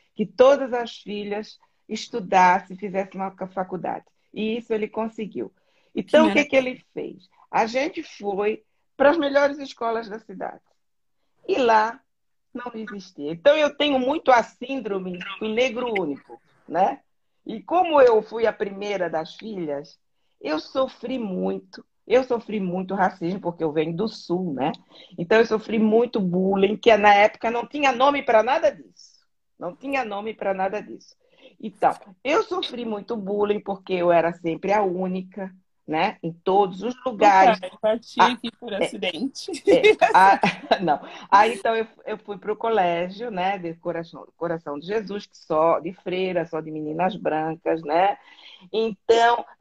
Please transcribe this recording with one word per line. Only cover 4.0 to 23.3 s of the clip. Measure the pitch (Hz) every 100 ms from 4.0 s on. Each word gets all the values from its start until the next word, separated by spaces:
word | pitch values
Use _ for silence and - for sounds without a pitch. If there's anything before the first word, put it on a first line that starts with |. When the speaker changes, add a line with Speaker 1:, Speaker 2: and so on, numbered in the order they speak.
| - _ _
Speaker 1:
E | - 214 233
isso | 226
ele | 220 208
conseguiu. | 220 220 220 208 127 107 _ _ _ _ -
Então, | - 302 311
Speaker 2:
Que |
Speaker 1:
o |
que | 294 294
que | 269
Speaker 2:
maravilha. | 254 254
Speaker 1:
ele | _
fez? | - - 190 _ _ _
A | 185 220
gente | 247 311 339
foi | 294 - 202 196 208 214 _ _ _ -
pras | 277 330
melhores | 285 277 285 294
escolas | 269 - 233 226 226
da | 220
cidade. | - 190 - - _ _ _ _ _ _ _ _ -
E | 370
lá | 240 220 220 254 _ _ _ _ _
não | 240 240 220
existia. | 214 202 - - 147
Então, | 165 285 311
eu | 294 -
tenho | 294 262
muito | 254 320 -
a | 247
síndrome | - - 247 269 208 190 185 175 - -
do | 220
negro | 220 254 226 247 202
único, | 160 135 - 117 _ _ -
né? | 160 196 285 _ _ _ _ -
E | 214
como | - 339 349 294
eu | 247 220
fui | 214 220 220
a |
primeira | 208 202 196 202 196 170
das | 160 165 -
filhas, | 214 196 156 143 156 _ _ _ _ _
eu | - 311
sofri | - 269 262 - 247 262
muito. | 214 185 190 190 - - - _ -
Eu | 240 262
sofri | 233 220 214
muito | 190 180 185
racismo, | 196 180 - 170